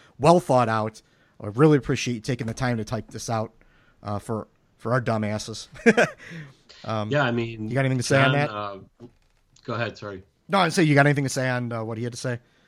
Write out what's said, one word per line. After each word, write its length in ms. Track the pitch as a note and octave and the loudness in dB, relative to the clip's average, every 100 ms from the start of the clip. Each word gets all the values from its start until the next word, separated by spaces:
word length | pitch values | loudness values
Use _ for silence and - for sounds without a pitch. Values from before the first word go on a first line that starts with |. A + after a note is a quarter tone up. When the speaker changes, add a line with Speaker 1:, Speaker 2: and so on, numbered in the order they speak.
| _ - | _ 2
Speaker 1:
well 220 | D3 F3 | 6 6
thought 300 | - B2+ A2+ | 6 4 4
out. 340 | A2 G#2+ - _ _ _ - | 2 -2 -8 _ _ _ -12
I 80 | G#2 | -8
really 300 | A2 D#3 C#3+ | 4 6 6
appreciate 380 | B2+ C3 B2 A#2 | 2 -4 -4 -6
you 60 | |
taking 260 | B2 A#2+ A2+ | -6 -6 -6
the 80 | A2 | -4
time 220 | B2+ A#2 | -2 -2
to 60 | |
type 280 | G#2 A2+ - | -4 -6 -8
this 180 | A2+ - | -12 -6
out, 240 | A2 A2 - _ _ _ _ | -4 -4 -10 _ _ _ _
uh, 160 | G#2 G2+ | -8 -8
for, 300 | - A2 - _ _ _ | -6 -8 -8 _ _ _
for 140 | A2+ | -2
our 80 | B2+ | 0
dumbasses. 640 | A#2 A2 G#2 G#2+ - G#2+ - - A#3 | 0 -2 -2 -4 -8 -12 -16 0 2
<laughs> 220 | A#3 F#3 - - E3 C#3 - _ - | 4 2 -2 -16 -16 -16 -20 _ -14
Um, 260 | - A2 G#2+ | -6 -4 -2
Speaker 2:
Yeah, 120 | C#3+ | 0
I 80 | B2+ | 0
mean, 360 | A#2 A#2 A2+ G#2+ | -2 -4 -8 -6
Speaker 1:
you 40 | |
got 80 | C3 | -2
anything 160 | C3 B2+ | 0 -2
to 60 | |
say 140 | - C3+ | 2 2
on 80 | C3+ | 4
Speaker 2:
John, 80 | |
Speaker 1:
that? 160 | C#3 D3 | 2 0
Speaker 2:
uh, 280 | G#2 G#2 G2 F#2+ _ A#2+ _ _ _ _ _ - | -4 -8 -10 -18 _ -20 _ _ _ _ _ -8
go 80 | |
ahead, 240 | A2 A2 - | -6 -6 -8
sorry. 260 | G#2 F#2+ - _ - | -12 -14 -18 _ -2
Speaker 1:
No, 120 | G3 | 0
I'd 140 | E3+ | 2
say 100 | F#3+ | 4
you 120 | D#3 C#3+ | 4 6
got 100 | C#3+ | 6
anything 200 | C#3+ C3+ | 4 -2
to 40 | |
say 200 | C3+ B2+ | -2 -2
on, 220 | B2 A#2+ | -4 -4
uh, 120 | A#2 | -6
what 140 | A2+ A2+ | -6 -6
he 60 | |
had 100 | A#2+ | -8
to 60 | B2 | -6
say? 200 | C3 A#2+ - _ | -6 -6 -10 _